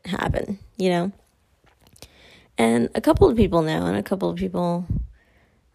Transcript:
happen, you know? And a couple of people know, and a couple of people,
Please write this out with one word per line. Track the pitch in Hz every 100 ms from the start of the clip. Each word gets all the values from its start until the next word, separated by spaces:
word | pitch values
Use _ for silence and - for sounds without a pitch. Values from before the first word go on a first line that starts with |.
happen, | 175 - - - - 196 - -
you | 185
know? | 175 190 - _ _ _ _ _ _ _ - - _ - - _ -
And | 226 233 233
a | 220
couple | 294 320 349
of | 226
people | 196 165
know, | 156 156 175
and | 202
a |
couple | 196 190 175
of | 175
people, | 190 175 175 175 175 - - - _ _ _ _ _